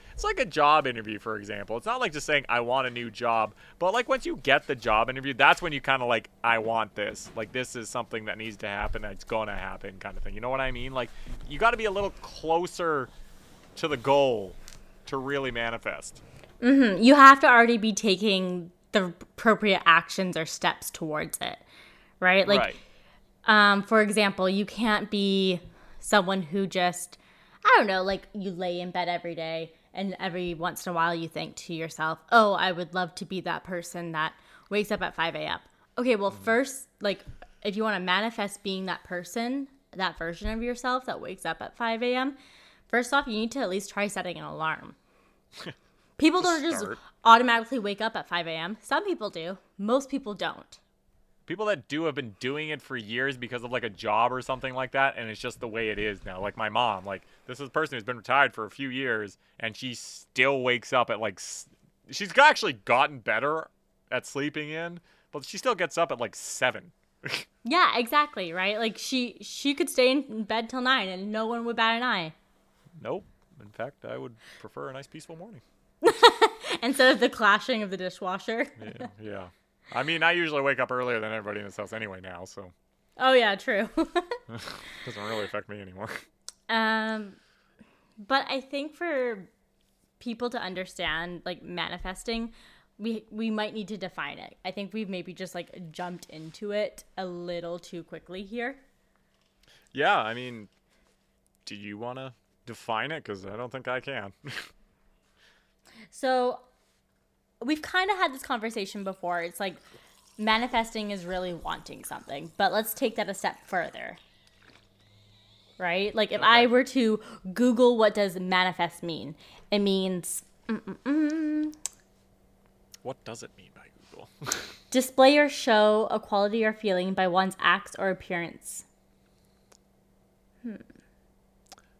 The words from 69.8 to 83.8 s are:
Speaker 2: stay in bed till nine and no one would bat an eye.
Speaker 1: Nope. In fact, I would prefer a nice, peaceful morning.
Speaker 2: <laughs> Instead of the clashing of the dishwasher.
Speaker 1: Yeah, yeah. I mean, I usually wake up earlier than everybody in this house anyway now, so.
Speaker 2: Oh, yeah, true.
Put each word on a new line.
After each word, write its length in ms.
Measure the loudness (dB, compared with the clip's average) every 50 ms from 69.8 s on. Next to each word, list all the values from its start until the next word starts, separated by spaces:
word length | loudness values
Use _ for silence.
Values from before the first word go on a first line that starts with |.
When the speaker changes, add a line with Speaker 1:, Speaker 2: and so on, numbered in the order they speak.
| -2 0
Speaker 2:
stay 200 | 2 4 4 4
in 320 | 4 2 0 -2 -6 -6 -4
bed 240 | -2 -2 -2 -4 -4
till 120 | -6 -2
nine 280 | 0 2 2 2 0 -2
and 240 | -6 -8 -6 -4
no 140 | -4 -4 -2 -2
one 160 | -4 -4 -4
would 100 | -4 0
bat 220 | 2 2 2 2
an 60 | 2 0
eye. 280 | 0 0 -2 -2 -6 -10 _ _ _ _ _ _ _ _ _ _ -20 -20 -12
Speaker 1:
Nope. 220 | -8 -8 -8 -8 -10 -14 _ _ _ _ _ -20
In 100 | -20 -18
fact, 340 | -12 -10 -10 -10 -12 _ -12
I 120 | -12 -10
would 200 | -10 -10 -14 -16 -18 -20 -20 -20 -20
prefer 280 | -20 -16 -14 -12 -12 -12
a 40 |
nice, 160 | -12 -14 -16 -16
peaceful 260 | -18 -18 -18 -18 -18
morning. 260 | -18 -18 -18 -20 -20 -20 _ _ _ _ _ _ _
Speaker 2:
<laughs> 800 | 4 4 6 8 8 8 8 8 4 2 2 -2 -6 -6 -4 -2
Instead 300 | -2 0 2 6 6 6
of 80 | 6 6
the 80 | 2 0
clashing 540 | 2 2 4 4 4 4 2 -2 -4 -4
of 80 | -4 -6
the 60 | -6
dishwasher. 720 | -6 -8 -8 -8 -6 -6 -6 -6 -4 -6 -4 -4 -4 -4 -6 -8 -12
Speaker 1:
Yeah, 260 | -16 -16 -14 -14 -14 -16 -16 -14
yeah. 280 | -12 -12 -10 -10 -12 -14 -18 _ _ _ _ _ _ -6
I 100 | -4 -4
mean, 200 | -2 -2 0 2
I 100 | 4 4
usually 300 | 4 4 2 0 0 0
wake 160 | 2 2 2 2
up 100 | 0 -2
earlier 300 | -2 -2 -2 0 -2 -2
than 120 | -2 -4
everybody 280 | -6 -6 -6 -6 -6 -6
in 60 | -8
this 100 | -10 -10
house 160 | -10 -10 -8
anyway 280 | -8 -8 -8 -10 -10 -12
now, 240 | -14 -14 -12 -12 -14
so. 280 | -14 -14 -16 -16 -16 -20 _ _ _ _ _ _ _ _ 0
Speaker 2:
Oh, 140 | 4 6
yeah, 220 | 6 6 6 4 2
true. 340 | 0 -2 -2 -2 -2